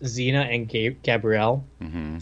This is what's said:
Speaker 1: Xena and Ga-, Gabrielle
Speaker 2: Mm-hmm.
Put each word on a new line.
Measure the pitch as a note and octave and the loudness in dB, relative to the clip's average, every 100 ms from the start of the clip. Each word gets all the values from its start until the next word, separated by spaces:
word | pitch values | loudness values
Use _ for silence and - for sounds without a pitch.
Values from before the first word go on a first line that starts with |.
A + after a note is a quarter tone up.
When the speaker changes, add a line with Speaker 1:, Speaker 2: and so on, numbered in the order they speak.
Speaker 1:
Xena | C3+ A#2+ B2+ C3+ C3 | -8 -2 0 2 2
and | A#2+ A2+ | -2 -2
Ga-, | A#2 A2+ C3+ | 0 -2 0
Gabrielle | - A#2 A2 A2 A2 C3+ C3+ - | 0 2 2 4 4 2 -4 -12
Speaker 2:
Mm-hmm. | E2+ E2 D#2 E2 | -10 -6 -6 -8